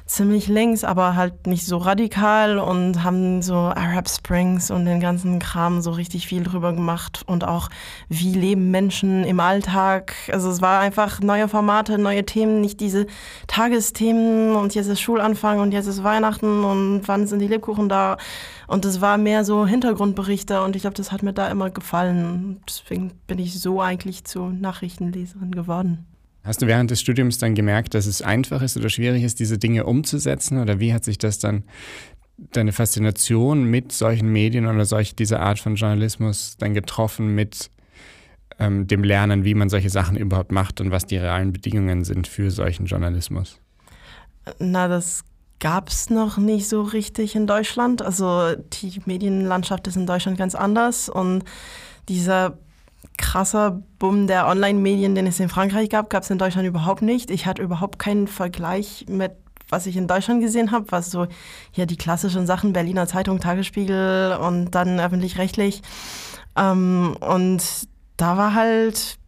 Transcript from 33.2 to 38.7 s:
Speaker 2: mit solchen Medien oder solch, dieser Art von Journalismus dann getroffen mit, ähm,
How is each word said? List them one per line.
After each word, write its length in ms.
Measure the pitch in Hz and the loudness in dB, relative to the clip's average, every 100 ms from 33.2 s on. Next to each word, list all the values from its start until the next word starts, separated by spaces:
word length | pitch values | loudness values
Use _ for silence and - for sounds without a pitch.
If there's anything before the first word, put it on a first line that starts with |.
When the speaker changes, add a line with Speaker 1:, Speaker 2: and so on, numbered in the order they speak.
| - 113 131 151 | 0 2 2 2
Speaker 2:
mit 280 | 120 120 - | 2 0 -2
solchen 360 | - 113 113 110 | -2 0 2 2
Medien 380 | 107 110 120 113 | 2 2 2 0
oder 180 | 110 | 2
solch, 320 | 104 107 101 - | 2 0 0 -2
dieser 240 | 107 113 | 0 0
Art 180 | 95 104 | 0 0
von 180 | 110 104 | -2 0
Journalismus 800 | 107 104 110 - 110 101 - - | 0 2 0 -2 -2 -4 -8 -6
dann 160 | 104 | -2
getroffen 600 | 104 - - 110 - 107 | -2 -2 -2 -2 -2 0
mit, 360 | 104 101 - - _ _ - - - - - - - | 0 -2 -6 -14 _ _ -20 -20 -20 -20 -16 -8 -2
ähm, 280 | 104 | 0